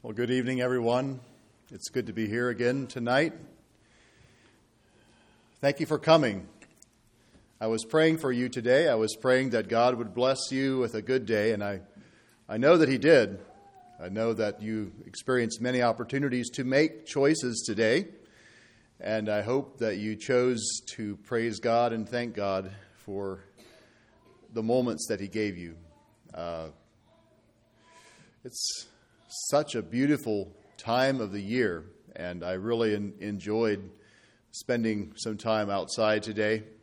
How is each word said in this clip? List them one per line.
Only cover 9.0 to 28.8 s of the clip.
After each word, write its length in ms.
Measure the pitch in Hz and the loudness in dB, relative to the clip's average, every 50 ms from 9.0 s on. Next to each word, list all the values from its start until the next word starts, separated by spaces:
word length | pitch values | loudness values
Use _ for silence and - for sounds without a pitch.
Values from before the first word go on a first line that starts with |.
| 110 110 - - | 2 0 -2 -2
praying 300 | - 131 127 127 131 131 | 4 4 4 4 4 2
that 180 | 113 113 107 95 | 0 0 0 2
God 280 | 113 113 120 127 127 | 2 4 4 4 4
would 180 | 117 117 107 90 | 0 -4 -6 -2
bless 240 | 120 127 131 135 127 - - | 0 2 2 2 0 -2 -4
you 280 | 135 131 135 135 135 131 | -2 0 0 0 2 0
with 160 | 123 110 113 | 0 0 -2
a 80 | 110 | -6
good 240 | 98 104 131 131 113 | -2 0 0 0 2
day, 260 | 101 113 104 104 113 | 2 0 2 2 2
and 100 | 110 101 | 0 0
I, 200 | 101 101 101 92 85 - _ - - - _ _ _ _ _ _ _ - | -2 -4 -6 -6 -10 -16 _ -20 -20 -20 _ _ _ _ _ _ _ -8
I 80 | 104 | -4
know 220 | 113 123 147 175 170 | 2 6 6 8 8
that 100 | 160 127 | 6 4
He 80 | 135 | 2
did. 420 | 123 135 151 165 135 110 95 98 95 - - - - - - - - - - - - | 2 6 8 8 8 6 4 -2 -10 -14 -18 -20 -20 -20 -20 -20 -20 -20 -20 -20 -14
I 60 | 85 92 | -12 -8
know 240 | 98 107 113 117 | -4 -2 0 0
that 300 | 113 110 110 104 101 - | 0 0 0 -2 -2 -6
you 300 | 104 107 110 107 104 92 - 113 - | -8 -6 -6 -6 -6 -8 -12 -18 -20
experienced 560 | - - - - - 131 123 117 110 - - | -18 -18 -12 -4 0 0 0 0 0 -4 -4
many 220 | 117 123 127 127 | -4 -2 0 2
opportunities 680 | 123 117 113 117 120 - - 139 143 139 123 123 120 120 | 2 2 0 0 -4 -6 -4 -2 -2 -2 -2 -4 -4 -6
to 120 | - - 131 | -6 -6 -4
make 400 | 127 131 139 156 156 160 - - | 2 4 4 4 2 0 -8 -16
choices 580 | - - 147 139 143 156 156 - 127 113 110 - | -6 0 2 4 4 4 2 0 -4 -4 -4 -4
today, 420 | - 107 98 113 107 120 165 196 - - - - - _ - - - - - - - _ _ _ _ _ _ | -4 0 2 4 4 4 2 0 -4 -14 -20 -20 -20 _ -20 -20 -20 -20 -20 -20 -20 _ _ _ _ _ _
and 300 | - - 110 110 107 107 | -6 -4 -2 -2 -2 0
I 140 | 104 107 | -2 -2
hope 340 | 98 110 127 139 135 139 - - | 0 0 -2 -2 -2 -4 -8 -4
that 180 | 117 110 101 98 | -4 -2 -2 -2
you 180 | 104 107 107 | -4 -6 -6
chose 640 | 107 - - 131 123 123 127 127 113 104 - - - - - - | -6 -2 0 2 2 4 2 0 0 -4 -6 -6 -8 -10 -14 -10
to 220 | - 110 104 101 - | -8 -8 -8 -8 -10
praise 420 | - - 123 117 113 117 107 92 | -8 -4 -2 0 0 -2 -4 -2
God 320 | - 120 117 120 120 120 | 0 2 2 4 2 2
and 160 | 113 113 107 104 | 0 -4 -6 -4
thank 260 | 123 123 120 120 110 | -4 -4 -4 -4 -4
God 360 | 104 101 98 98 95 95 95 98 104 - - _ _ - | -4 -2 0 0 -2 -4 -6 -14 -16 -20 -20 _ _ -14
for 400 | - 98 98 98 98 95 92 - - _ - - - - - - _ _ _ _ _ _ _ _ - - _ - - 113 | -10 -8 -8 -6 -8 -8 -10 -14 -20 _ -20 -20 -20 -20 -20 -20 _ _ _ _ _ _ _ _ -20 -20 _ -20 -8 -6
the 80 | 113 | -4
moments 460 | 110 110 120 131 123 120 104 - - - | 0 2 2 2 2 0 -2 -4 -4 -4
that 100 | 110 92 | -4 -4
He 80 | 101 98 | -4 -6
gave 300 | 85 110 107 104 95 87 | -2 -2 -2 -2 -4 -6
you. 180 | 87 85 82 82 85 82 - _ _ _ _ _ _ - | -12 -12 -14 -16 -20 -20 -20 _ _ _ _ _ _ -18
Uh, 360 | - 82 85 85 85 80 80 78 73 _ _ _ _ _ _ _ _ _ _ _ _ _ _ _ _ _ _ _ _ _ _ _ - - - - - - - _ _ _ | -12 -10 -8 -8 -8 -8 -10 -12 -14 _ _ _ _ _ _ _ _ _ _ _ _ _ _ _ _ _ _ _ _ _ _ _ -20 -20 -20 -20 -20 -20 -20 _ _ _
it's 440 | _ 123 - - - - - - | _ -14 -8 -6 -6 -4 -6 -6